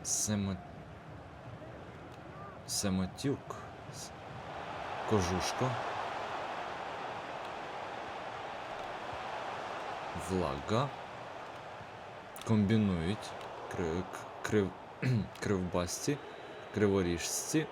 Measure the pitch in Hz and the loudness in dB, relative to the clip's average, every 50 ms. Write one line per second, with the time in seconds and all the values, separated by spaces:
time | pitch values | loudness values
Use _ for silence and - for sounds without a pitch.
0 | - - - - - - 107 101 98 98 95 92 - - - - - - - - | 0 0 0 2 2 4 4 4 4 2 0 -2 -4 -10 -10 -12 -12 -12 -12 -14
1 | - - - - - - - - - - - - - - - - - - - - | -12 -12 -12 -12 -12 -12 -14 -12 -12 -12 -12 -10 -10 -12 -10 -12 -12 -12 -12 -12
2 | - - - - - - - - - - - - - - - - - 101 92 95 | -12 -12 -12 -12 -12 -12 -12 -10 -10 -12 -12 -12 -8 -4 -2 0 2 4 4 4
3 | 92 92 - - - 139 135 - - - - - - - - - - - - - | 4 2 0 0 2 2 2 2 0 -8 -8 -8 -8 -10 -12 -12 -12 -10 -10 -10
4 | - - - - - - - - - - - - - - - - - - - - | -10 -10 -10 -12 -12 -10 -10 -10 -8 -8 -8 -8 -6 -6 -6 -6 -4 -4 -4 -2
5 | - - 113 107 92 85 92 90 85 - - - 123 131 123 - - - - - | 0 4 4 4 4 4 2 2 2 0 0 2 2 2 2 0 -2 -2 -2 -2
6 | - - - - - - - - - - - - - - - - - - - - | -2 -2 -4 -4 -4 -4 -4 -4 -4 -4 -4 -4 -4 -4 -4 -6 -6 -6 -6 -6
7 | - - - - - - 90 - - - - - - - - - - - - - | -6 -6 -6 -6 -6 -6 -6 -6 -6 -6 -6 -6 -6 -6 -6 -6 -6 -6 -6 -6
8 | - - - - - - - - - - - - - - - - - - - - | -6 -6 -6 -6 -6 -6 -6 -6 -6 -6 -6 -6 -6 -6 -6 -6 -4 -4 -6 -6
9 | - - - - - - - - - - - - - - - - - - - - | -6 -6 -4 -4 -4 -4 -4 -2 -2 -2 -2 -4 -4 -4 -4 -4 -4 -4 -4 -4
10 | - - - 87 78 - 95 92 87 76 67 71 69 76 101 113 139 139 - - | -4 -4 -4 -4 -2 2 2 4 4 4 2 0 0 4 4 4 4 4 0 -6
11 | - - - - - - - - - - - - - - - - - - - - | -8 -10 -10 -10 -8 -8 -8 -8 -8 -10 -10 -10 -10 -10 -10 -10 -12 -12 -12 -12
12 | - - - - - - - - - - 113 107 104 95 113 110 107 101 92 85 | -12 -12 -12 -12 -12 -10 -10 -8 2 6 6 8 8 8 8 8 8 8 6 4
13 | 80 85 104 107 - - - - - - - - - - - - 92 82 80 90 | 4 2 2 0 -2 -6 -8 -8 -8 -8 -8 -8 -8 -6 -2 0 2 2 2 0
14 | 92 - - - - - - - - - - 107 101 90 - - - - - - | 0 -2 -4 -8 -8 -8 -10 -6 -2 4 6 6 6 6 2 -4 -12 -14 -8 0
15 | - 127 127 113 90 - - - - 95 104 95 92 87 80 87 87 87 - - | 2 4 4 4 4 2 -2 -2 2 4 4 4 4 4 4 4 4 4 0 -2
16 | - - 147 139 - - - - - - - - - - - 104 104 101 98 98 | 2 2 2 2 0 -8 -10 -10 -10 -10 -10 -10 -10 -4 4 6 8 8 8 8
17 | 92 87 87 85 - - - - - - - 156 151 - | 8 6 4 2 2 0 0 0 0 2 2 2 2 2